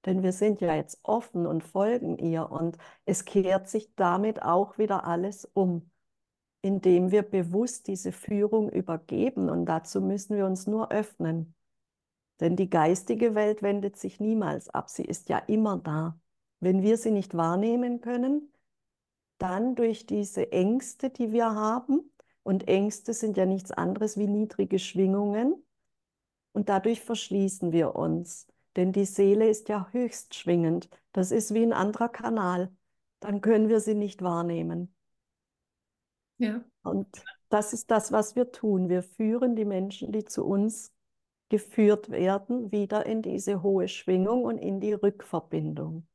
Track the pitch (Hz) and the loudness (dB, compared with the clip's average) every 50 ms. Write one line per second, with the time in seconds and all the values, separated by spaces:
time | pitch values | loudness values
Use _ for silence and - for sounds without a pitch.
0 | - 190 185 185 185 185 185 185 208 214 208 202 196 170 156 156 151 - - _ | -2 0 0 2 2 0 0 2 2 2 2 2 0 0 0 0 -2 -6 -12 _
1 | - - 214 233 233 - - 175 170 - 165 160 - - _ 190 196 214 240 240 | -2 -2 -2 -2 -2 -4 -4 -4 -2 0 -2 -4 -4 -4 _ 0 2 2 0 0
2 | - 165 - - - 165 165 160 160 - - 165 165 170 170 - - - - _ | -2 -4 -4 -2 -2 -2 -2 -2 -4 -4 -4 -4 -4 -4 -4 -8 -20 -20 -20 _
3 | _ - 196 - - - - 202 190 185 190 190 190 - - 214 214 _ _ - | _ -2 -2 -2 -4 0 2 2 4 4 2 0 0 -2 -6 -6 -6 _ _ 2
4 | 190 175 175 190 208 220 214 - - 135 170 185 202 202 - - 220 214 196 - | 2 2 4 2 0 0 -2 -2 0 2 2 2 2 0 0 -2 0 0 0 -2
5 | - 170 170 170 180 202 196 - - - _ 196 190 185 175 170 170 _ _ _ | -2 -2 -2 -2 -2 -4 -6 -10 -20 -4 _ 2 2 2 0 -2 -6 _ _ _
6 | _ _ _ _ _ _ _ _ _ _ _ _ - 196 202 190 - 190 180 175 | _ _ _ _ _ _ _ _ _ _ _ _ -2 0 0 2 6 6 6 6
7 | 185 180 190 208 202 208 - 190 175 170 175 208 240 240 - - _ - 196 185 | 6 4 4 2 2 2 -2 -2 0 0 0 0 0 -2 -4 -10 _ -8 -8 -6
8 | - 185 180 - - - 208 202 202 214 220 220 214 - - - 190 - 165 160 | -6 -10 -10 -10 -8 -4 0 0 2 2 2 2 0 2 -2 -4 -2 -2 -6 -6
9 | - - - 233 220 254 254 214 185 165 - 175 170 170 165 165 - - - 196 | -6 -6 -2 0 0 0 0 0 -2 0 0 -2 0 0 -2 -2 -4 -4 -4 -2
10 | 190 190 196 202 196 - 214 202 196 190 185 185 190 208 214 220 220 - - 214 | -2 0 -2 -4 -4 -4 -2 0 0 0 -2 -2 -2 -2 -2 -2 -2 -2 -2 -2
11 | 214 214 - _ 170 160 160 165 165 165 - _ _ _ _ _ _ _ _ _ | -2 -4 -6 _ -4 -2 -2 -4 -6 -8 -14 _ _ _ _ _ _ _ _ _
12 | _ _ _ _ _ _ _ _ 156 170 180 180 196 185 190 165 151 160 185 185 | _ _ _ _ _ _ _ _ 0 2 2 2 0 2 4 4 4 4 2 2
13 | - - 233 220 240 233 214 214 214 208 214 214 196 202 202 202 196 202 202 - | 0 -4 0 2 2 2 2 2 2 2 0 0 0 -2 0 0 -2 -6 -6 -6
14 | - 190 - _ 208 214 226 220 196 156 151 - - - - - - - - - | -10 -10 -6 _ 0 0 2 0 0 -2 -4 -4 -8 -6 -6 -6 -6 -6 -10 -10
15 | - - 170 - - - - - - - 214 220 220 208 190 180 156 160 151 156 | -6 -6 -8 -10 -4 -2 -2 -2 0 0 2 2 2 0 0 -4 -4 -4 -4 -2
16 | 160 165 160 - _ _ _ _ _ _ _ _ 175 185 185 190 190 208 226 226 | -4 -4 -8 -12 _ _ _ _ _ _ _ _ 2 2 2 4 4 4 2 2
17 | - 226 214 202 190 - - 170 165 165 175 190 208 226 233 240 240 247 240 240 | 2 0 0 0 -2 -2 -2 0 0 2 2 2 2 0 0 0 0 -2 -4 -6
18 | 240 233 247 247 247 262 285 294 294 285 _ _ _ _ _ _ _ _ _ _ | -6 -6 -2 -2 0 0 0 -2 -4 -8 _ _ _ _ _ _ _ _ _ _
19 | _ _ _ _ _ _ _ _ 190 180 180 196 226 254 247 247 233 226 214 - | _ _ _ _ _ _ _ _ -6 -4 -2 -2 -2 -2 0 0 0 0 0 -4
20 | - - 202 208 202 196 - 190 - - - 180 185 202 233 269 - - - _ | -6 -4 -4 -4 -4 -4 -4 -4 -4 0 0 2 2 2 2 0 -2 -6 -10 _
21 | - 262 262 - 240 220 220 233 233 226 214 214 214 214 226 254 240 - 269 320 | -6 -6 -4 -4 -4 0 0 0 0 0 0 0 0 0 0 -2 0 0 0 0
22 | - - _ _ _ _ _ _ _ - 190 190 190 - 190 190 202 214 214 - | 0 -4 _ _ _ _ _ _ _ 0 0 0 2 2 2 2 2 0 -4 -6
23 | - - 226 226 226 214 202 196 185 185 190 190 185 - - - 170 175 190 208 | -8 -8 -6 -4 -4 -2 0 2 2 2 0 -2 -4 -8 -6 -4 -2 -2 -2 -2
24 | 220 214 - 196 208 208 202 208 214 214 - - 196 185 190 185 185 - - 185 | -4 -4 -2 -2 -2 0 0 0 -2 -2 -2 -4 -2 0 0 -2 -2 -2 0 2
25 | 190 190 190 202 208 208 202 214 240 277 370 - _ _ _ _ _ _ _ _ | 2 4 2 2 0 0 0 0 0 0 0 -2 _ _ _ _ _ _ _ _
26 | _ _ _ _ _ _ _ _ _ _ _ 208 202 208 202 190 190 226 226 220 | _ _ _ _ _ _ _ _ _ _ _ -2 0 2 2 2 2 0 0 0
27 | - - 226 220 - - 196 196 196 190 190 - 175 170 160 170 160 - - - | -4 -6 -6 -6 -4 -2 0 0 0 0 0 -2 -2 2 2 2 2 2 0 -2
28 | 160 160 160 170 175 - - - - _ _ _ _ _ _ 185 180 190 190 202 | 0 0 0 -2 -4 -8 -14 -18 -20 _ _ _ _ _ _ 0 0 2 2 0
29 | 196 196 - - 202 196 202 214 220 226 214 220 - - 208 202 185 - - 247 | 0 0 2 4 6 6 6 6 6 4 2 2 -2 -4 -4 -4 -4 -4 -4 -2
30 | 247 233 - - - _ - - - 175 175 175 165 160 165 175 - _ - _ | -2 -2 -6 -10 -16 _ -16 -8 0 2 2 4 4 2 0 -2 -4 _ -20 _
31 | _ _ - 190 185 185 - 226 214 - 208 226 226 233 - - 190 208 208 - | _ _ -2 -2 0 2 0 0 0 0 2 2 2 2 2 2 0 -2 0 -2
32 | 233 233 233 - 220 226 226 214 190 180 180 180 185 185 - _ _ _ _ _ | -4 -4 -4 -6 -6 -4 -2 0 0 0 0 -2 -2 -4 -8 _ _ _ _ _
33 | _ _ _ _ - 208 202 202 196 220 226 214 220 214 226 214 208 220 214 208 | _ _ _ _ -6 -6 -4 0 2 4 4 6 6 4 4 2 2 0 -2 0
34 | 208 196 190 - 180 180 170 170 170 170 170 165 165 165 165 170 180 180 _ _ | -2 -4 -6 -6 -4 -2 -2 0 -2 -2 -2 -4 -4 -4 -4 -6 -8 -10 _ _
35 | _ _ _ _ _ _ _ _ _ _ _ _ _ _ _ _ _ _ _ _ | _ _ _ _ _ _ _ _ _ _ _ _ _ _ _ _ _ _ _ _
36 | _ _ _ _ _ _ _ _ 240 214 214 240 240 _ _ _ _ 180 196 196 | _ _ _ _ _ _ _ _ -4 -2 -2 -6 -10 _ _ _ _ -4 -4 -4
37 | 196 _ - - - - - _ _ _ - 208 208 208 - 220 - - 233 214 | -4 _ -14 -20 -20 -20 -20 _ _ _ 0 0 0 -2 -6 -10 -2 0 0 0
38 | 220 - - 220 214 214 - 247 247 247 - - - 214 202 185 185 170 180 180 | 2 2 0 0 0 0 0 -2 -2 -2 -4 -4 0 0 2 2 2 2 0 -2
39 | 180 - - - 220 214 226 240 254 247 233 220 214 202 196 185 190 196 196 - | -2 -6 -6 -2 -2 0 0 2 2 0 0 0 -2 -2 -2 -2 -4 -4 -6 -10
40 | - 208 208 214 214 - - - - - 196 196 202 220 220 - - - _ _ | -8 -6 -6 -6 -6 -6 -6 -4 -2 0 2 2 2 0 -2 -6 -16 -18 _ _
41 | _ _ _ _ _ _ _ _ _ _ - 208 208 - - - 214 208 208 208 | _ _ _ _ _ _ _ _ _ _ -2 -2 -2 -2 2 6 6 6 6 4
42 | 214 226 - - 180 185 196 202 196 - 240 254 233 196 214 208 202 196 214 214 | 0 -6 -2 0 2 2 0 0 -2 -4 -4 -4 -4 -2 -2 -2 -2 0 -2 -2
43 | - - 220 220 220 - - 196 190 196 202 185 165 202 196 190 180 185 - - | -2 -2 -2 -2 -2 -4 -6 -4 -2 -2 -4 0 0 2 2 2 0 -2 -6 -8
44 | - - 185 185 185 208 233 254 240 226 226 - - 190 196 196 185 208 208 202 | -2 0 2 2 2 2 2 0 0 -2 -4 -4 -4 -6 -4 -2 -2 -2 -2 2
45 | 208 202 202 202 - - - 165 - _ 160 160 156 151 151 151 151 160 160 165 | 2 0 0 0 -12 -6 -6 -6 -6 _ -6 -4 -4 -4 -6 -6 -8 -8 -8 -10
46 | 160 _ | -14 _